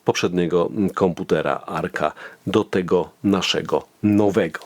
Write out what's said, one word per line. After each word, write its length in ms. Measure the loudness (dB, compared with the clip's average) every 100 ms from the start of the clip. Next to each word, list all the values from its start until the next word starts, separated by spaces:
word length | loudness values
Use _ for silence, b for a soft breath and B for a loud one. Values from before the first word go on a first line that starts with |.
| -2
poprzedniego, 640 | 0 0 0 0 2 0 0
mm, 140 | -2
komputera 720 | 0 0 0 -2 0 0 -4 -6
Arka 460 | -6 -6 -2 -4 B B B -2
do 160 | 0
tego 460 | 0 -2 0 0 0 -2
naszego 600 | 0 0 0 -4 -2 -4 -4 _
nowego. 560 | 2 4 4 2 -2 -4